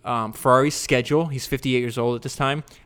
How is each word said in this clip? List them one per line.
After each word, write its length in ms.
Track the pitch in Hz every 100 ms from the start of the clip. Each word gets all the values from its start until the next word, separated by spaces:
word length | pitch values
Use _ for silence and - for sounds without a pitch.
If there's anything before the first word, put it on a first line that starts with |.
um, 280 | - 120 110
Ferrari's 420 | 110 135 127 143
schedule. 520 | - - 127 120 147 165
He's 200 | 135 -
fifty-eight 320 | 139 135 123
years 180 | 120 117
old 200 | 120 120
at 60 |
this 120 | 123
time, 300 | - 135 143 - -